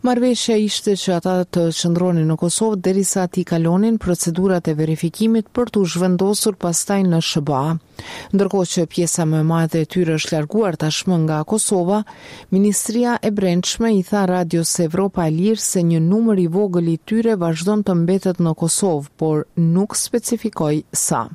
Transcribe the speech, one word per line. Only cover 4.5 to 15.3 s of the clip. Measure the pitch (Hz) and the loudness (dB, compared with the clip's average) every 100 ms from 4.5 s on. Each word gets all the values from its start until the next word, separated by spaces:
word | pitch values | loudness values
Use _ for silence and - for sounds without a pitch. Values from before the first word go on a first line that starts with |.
| 180 165 | 0 0
e | 151 | -2
verifikimit | 156 156 170 - 220 226 214 | 0 0 -4 0 0 2 0
për | - 240 | -4 -2
t'u | 208 180 | 0 0
zhvendosur | 170 185 180 190 208 220 190 | 0 0 2 2 0 -2 -2
pastaj | 175 170 - 196 190 | -4 -4 -2 0 2
në | 165 | 0
S | - 165 | 0 -2
B | 143 135 | 0 -2
A. | 147 165 _ - - - - | -2 -4 _ -20 -16 -16 -4
Ndërkohë | 196 196 202 180 | 0 2 0 0
që | - 160 | -2 -2
pjesa | - 170 - | -2 -2 0
më | 160 156 | 0 2
e | 156 | 2
madhe | 165 160 165 156 | 2 0 0 -2
e | |
tyre | 185 165 156 | 0 0 0
është | - 160 | -2 -4
larguar | 151 208 208 156 | -2 0 0 0
tashmë | 156 - - 175 | -4 -2 0 0
nga | 156 156 151 | 2 -2 -2
Kosova, | 220 - 196 175 208 214 - - - - | -2 0 0 2 0 -2 -14 -20 -20 -2
Ministria | 190 208 196 - 226 240 240 | 2 2 0 -2 0 0 0
e | 220 | -2
Brendshme | 202 190 175 - - 226 208 | 0 0 0 -2 -2 2 2
i | |
tha | 180 208 185 | 2 0 2
Radios | 180 170 170 165 - | 0 0 0 0 0
Evropa | 165 180 196 - | 0 0 0 0
e | 160 | 0